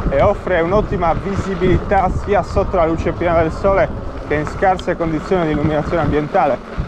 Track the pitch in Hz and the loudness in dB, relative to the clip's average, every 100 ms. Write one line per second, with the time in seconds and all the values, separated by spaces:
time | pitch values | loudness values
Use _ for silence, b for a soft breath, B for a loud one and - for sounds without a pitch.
0 | - 139 185 202 - 175 165 208 - 196 | 0 2 2 2 0 0 2 0 0 0
1 | 170 151 190 190 190 180 180 175 - 196 | 0 0 -2 -4 -4 -2 2 2 2 2
2 | 185 - 190 196 160 196 190 185 160 165 | 2 -2 0 0 0 0 0 2 2 0
3 | 175 - 175 170 160 - 196 190 147 - | -2 -2 0 2 0 0 2 2 2 -2
4 | - - - 151 147 - 190 180 - 160 | -8 -8 -4 -2 -2 0 0 2 -2 -2
5 | 165 151 - 190 156 147 151 151 147 170 | -2 -2 0 0 0 0 0 0 0 0
6 | 147 143 151 185 147 - - - | 0 0 0 2 2 0 -4 -6